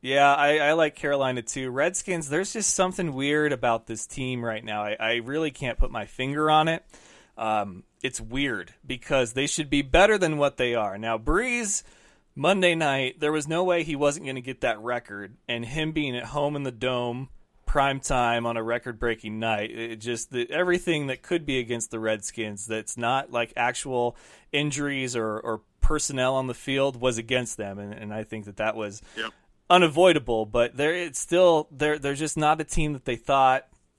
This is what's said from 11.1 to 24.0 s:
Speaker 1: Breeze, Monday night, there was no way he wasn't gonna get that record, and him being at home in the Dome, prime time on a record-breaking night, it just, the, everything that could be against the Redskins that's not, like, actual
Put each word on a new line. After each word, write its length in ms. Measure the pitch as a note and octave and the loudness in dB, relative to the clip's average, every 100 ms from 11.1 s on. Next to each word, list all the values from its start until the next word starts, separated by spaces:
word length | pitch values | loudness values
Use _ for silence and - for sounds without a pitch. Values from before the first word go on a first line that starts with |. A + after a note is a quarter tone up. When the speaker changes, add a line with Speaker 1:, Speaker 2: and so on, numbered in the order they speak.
| A2+ | -2
Speaker 1:
Breeze, 680 | A2+ E3+ B3 A#3+ G#3+ - - - _ _ _ - | 0 0 2 -2 -2 -4 -8 -20 _ _ _ -2
Monday 400 | D3 G3 F3+ E3 | 2 4 4 2
night, 440 | D#3 C3+ C3 - | 2 0 -2 -2
there 100 | D3+ | -2
was 160 | D#3 D3 | 0 -2
no 160 | D#3+ | 0
way 200 | F#3 F3 | 2 0
he 120 | D#3+ C#3+ | 0 2
wasn't 300 | C#3+ D3 C#3+ | 2 0 -6
gonna 160 | C3 | -8
get 200 | B2 B2+ | -8 -4
that 180 | B2+ G#2+ | -2 -2
record, 540 | A2+ A#2+ - G2+ G2 - - | -4 -6 -6 -14 -14 -16 -6
and 180 | A#2 A2+ | -6 -4
him 260 | C#3+ D#3 | -4 -2
being 220 | D#3 D3 B2 | -2 -4 -4
at 100 | A#2 | -6
home 300 | C#3 D3 D3 | -2 -2 -2
in 80 | |
the 80 | C3+ | -6
Dome, 580 | A2+ B2+ B2 A#2+ A#2+ C3 - _ _ - | -4 -2 -2 -2 -6 -10 -16 _ _ -2
prime 340 | - C#3 C#3 | 2 2 2
time 440 | - C3 A#2+ A#2 A#2 | 0 2 2 2 0
on 100 | A#2 | -2
a 40 | |
record-breaking 800 | A2+ A#2 B2 A2 A#2+ A2 A2 A2 | -2 -4 -4 -4 -2 -2 -6 -4
night, 320 | A2+ G#2+ A2 | -2 -2 -2
it 240 | A#2 A2+ A#2 | -6 -8 -8
just, 340 | A2+ A#2 - | -6 -6 -4
the, 220 | B2 A#2+ | -4 -4
everything 560 | D3+ F3+ F3 F3+ D#3 C#3 | 0 2 2 2 -2 -2
that 160 | B2+ | -6
could 200 | - F3 | -4 -4
be 140 | D3+ C3 | 0 -4
against 320 | A#2 A#2+ - | -2 -4 -4
the 100 | A2+ | -4
Redskins 680 | A2 G#2+ - - G#2+ G2+ A2 | -2 -2 -4 -6 -8 -6 -6
that's 300 | A2 A2 - | -6 -6 -4
not, 340 | A#2 C3+ C3+ | -2 -2 -2
like, 200 | A#2+ A#2 - | -4 -4 -2
actual 580 | A#2+ B2 C#3 B2+ | -2 -2 -4 0